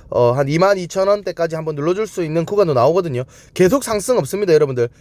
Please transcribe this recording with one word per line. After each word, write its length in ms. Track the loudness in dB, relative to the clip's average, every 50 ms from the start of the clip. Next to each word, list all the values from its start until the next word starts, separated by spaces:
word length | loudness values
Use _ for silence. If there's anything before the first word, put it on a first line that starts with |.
| -10 -4
어, 220 | 0 0 2 2
한 140 | 2 0 0
이만 320 | 0 0 2 2 2 2 0
이천 300 | -4 -6 -4 -2 0 0
원대까지 480 | 0 -2 -2 -6 -6 -4 -4 -4 -4
한번 180 | -6 -6 -6 -6
눌러줄 320 | -4 -2 -2 -2 -2 -4
수 160 | -6 -6 -6
있는 220 | -4 -4 -2 -4 -4
구간도 300 | -2 0 0 2 2 2
나오거든요. 500 | 2 4 4 4 2 0 -2 -4 -6 -8 -8 -12 -20 -20 -6 0
계속 280 | 2 2 4 4 2
상승 360 | 0 -2 -4 -4 -2 0 0 0
없습니다, 340 | -2 -2 -4 -4 0 4
여러분들. 360 | 4 4 4 2 0 -2 -2 -2 -4 _